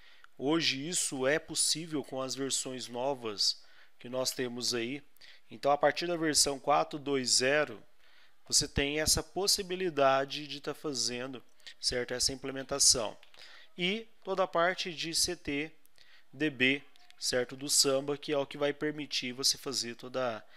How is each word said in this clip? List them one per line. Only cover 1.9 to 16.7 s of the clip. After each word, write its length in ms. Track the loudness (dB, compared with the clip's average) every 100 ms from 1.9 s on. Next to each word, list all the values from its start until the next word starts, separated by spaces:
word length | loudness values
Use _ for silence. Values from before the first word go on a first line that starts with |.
| -4
com 180 | -4 -6
as 140 | -4
versões 540 | -4 -2 -2 -4 -8 -8
novas 720 | -2 -2 -2 -4 0 0 0 -8 -20 -20 -16
que 80 | -6
nós 240 | -2 -2
temos 420 | -2 -4 -2 -2
aí. 260 | -2 -2 -6 -12 -20 -20 -20 -18
Então, 200 | 0 2
a 80 | 6
partir 280 | 4 4 0
da 100 | 0
versão 420 | 4 4 4 2
quatro 400 | 4 4 2 -4
dois 300 | 0 0 2
zero, 520 | 4 4 4 2 -4 -16 -20 -20 -20 -20 -18 0
você 180 | 2 2
tem 320 | 0 0 2
essa 240 | 2 0
possibilidade 1300 | 0 -2 0 0 -2 -2 -2 4 6 6 2 -6 -8
de 120 | -8
tá 140 | -8
fazendo, 680 | -6 -4 -2 -2 -2 -6 -10 -14 -18 -18 -6
certo, 340 | -2 0 -2
essa 200 | 0 -2
implementação. 840 | -2 -6 -6 -4 4 4 4 0 -6 -16 -18 -18 -18 -14 -2
E 320 | 0 0 -6 -10
toda 180 | -4 0
a 60 | 2
parte 440 | 4 2 2 -4
de 220 | -6 -2
C 220 | 0 0 -2
T 340 | -4 -2 -4 -10 -20 -20 -20 -20 -16
D 180 | -4 -2
B, 320 | 4 4